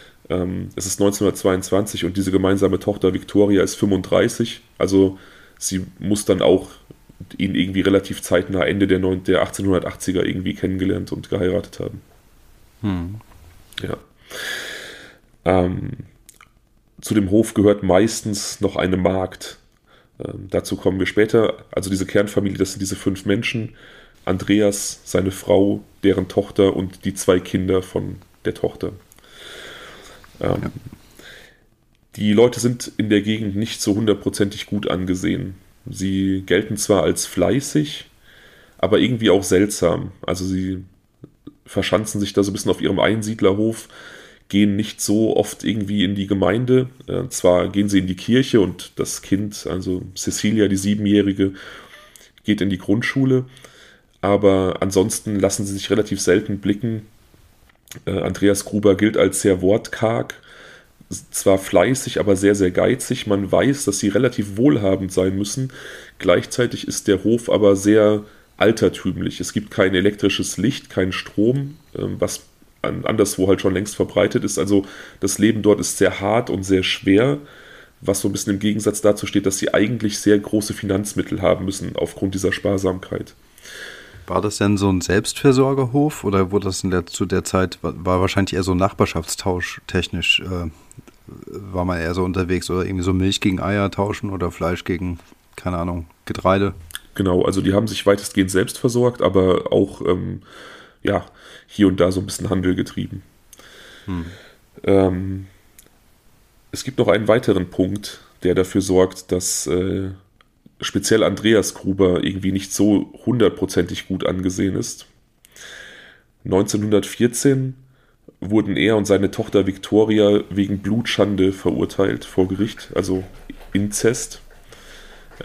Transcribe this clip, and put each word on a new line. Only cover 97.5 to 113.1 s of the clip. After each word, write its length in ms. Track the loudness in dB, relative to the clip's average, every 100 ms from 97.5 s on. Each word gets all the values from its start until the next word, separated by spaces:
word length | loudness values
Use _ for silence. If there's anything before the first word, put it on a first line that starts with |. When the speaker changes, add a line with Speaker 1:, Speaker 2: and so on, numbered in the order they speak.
| 2
Speaker 1:
die 120 | 2
haben 140 | 2 0
sich 180 | 0 2
weitestgehend 440 | 2 0 0 2
selbst 280 | 2 0 -2
versorgt, 440 | 0 2 0 2
aber 520 | 2 4 4 2 2
auch, 280 | 2 2 -2 -2
ähm, 360 | -2 -4 -10 -14 -20 -20 -20 -20 _
ja, 240 | -2 -2 -4 -16 -20 -20 _
hier 200 | 2 4
und 120 | 6
da 120 | 2
so 100 | 0
ein 40 | -6
bisschen 240 | -6 -2
Handel 260 | 0 0 0
getrieben. 480 | -4 -6 -8 -10 -16 _ _ -20 -20 -20 -20 -16 -8
Speaker 2:
Hm. 200 | -8 -8 -14 -20 _ _ -6
Speaker 1:
Ähm, 640 | 2 4 2 0 -6 -8 -12 _ _ -20 _ _ _ _ _ _ _ _ _
es 140 | -12 -6
gibt 120 | 0
noch 120 | 2
einen 180 | 4 4
weiteren 420 | 4 4 2 0
Punkt, 520 | -2 -2 -2 -10 -16 -20 _
der 120 | 2 2
dafür 260 | 2 0
sorgt, 520 | 2 4 4 0 -6
dass, 340 | -4 -2 -4 -2
äh, 440 | -2 -2 -4 -6 -12 _ _ _ _ _ _
speziell 420 | -6 -4 2 2
Andreas 520 | 2 2 2 2 2 -4
Gruber 500 | -4 2 2 2 -2
irgendwie 260 | -2 -2
nicht 220 | -4 -4
so 400 | 0 4 4 0